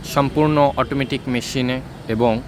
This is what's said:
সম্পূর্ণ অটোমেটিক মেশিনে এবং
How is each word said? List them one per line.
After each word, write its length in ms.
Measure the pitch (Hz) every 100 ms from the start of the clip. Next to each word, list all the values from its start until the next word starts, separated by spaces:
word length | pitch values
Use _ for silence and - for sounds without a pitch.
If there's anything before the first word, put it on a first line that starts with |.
সম্পূর্ণ 680 | - 151 139 151 151 151 143 131
অটোমেটিক 440 | 127 139 135 131 -
মেশিনে 540 | 123 - 135 127 127 - - -
এবং 320 | 110 120 110